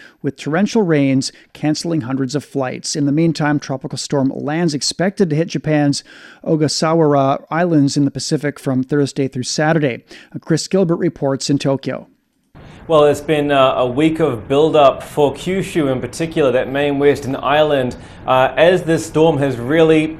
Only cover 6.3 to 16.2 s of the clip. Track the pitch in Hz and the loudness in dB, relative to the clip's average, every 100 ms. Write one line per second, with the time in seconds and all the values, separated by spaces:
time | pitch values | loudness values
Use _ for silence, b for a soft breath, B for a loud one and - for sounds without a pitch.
6.3 | B - 160 156 - 160 165 151 143 135 | B -4 0 0 0 0 2 4 4 2
7.3 | - - 156 180 156 139 151 139 135 - | -2 -4 -2 2 2 2 2 -2 -2 -4
8.3 | 156 147 139 143 131 127 147 135 - 135 | -4 -4 -6 -4 -2 -2 0 -2 -2 -4
9.3 | 127 120 - 151 165 147 120 - B B | -4 -6 -2 0 0 0 -4 -12 B B
10.3 | - - 156 - 190 180 170 175 - 139 | -18 -2 -2 0 0 0 0 -2 -2 -4
11.3 | 135 - 139 143 135 143 127 - _ _ | -4 -2 -2 0 -2 -4 -10 -12 _ _
12.3 | _ _ - B B - 156 147 143 - | _ _ -20 B B 0 4 4 2 -2
13.3 | 151 147 143 131 117 127 120 160 160 156 | -2 2 2 2 2 -2 2 0 2 -2
14.3 | 117 98 139 156 151 139 - - - 143 | -2 -2 2 4 6 4 4 -6 0 0
15.3 | 135 175 190 190 170 139 127 - - | 0 -4 -4 -2 -2 -2 -2 -6 -6